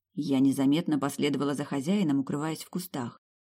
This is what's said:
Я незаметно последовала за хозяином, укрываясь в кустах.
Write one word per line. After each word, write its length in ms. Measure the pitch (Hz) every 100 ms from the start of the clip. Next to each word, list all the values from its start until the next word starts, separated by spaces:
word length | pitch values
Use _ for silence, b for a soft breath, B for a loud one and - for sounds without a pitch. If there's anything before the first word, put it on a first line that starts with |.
| _
Я 260 | - 147 131
незаметно 580 | 135 131 135 156 165 147
последовала 560 | 147 - 147 135 143
за 100 | 139
хозяином, 540 | 143 143 139 208 160 139
укрываясь 460 | 135 147 160 156
в 60 | -
кустах. 500 | 180 - 147 117 - _ _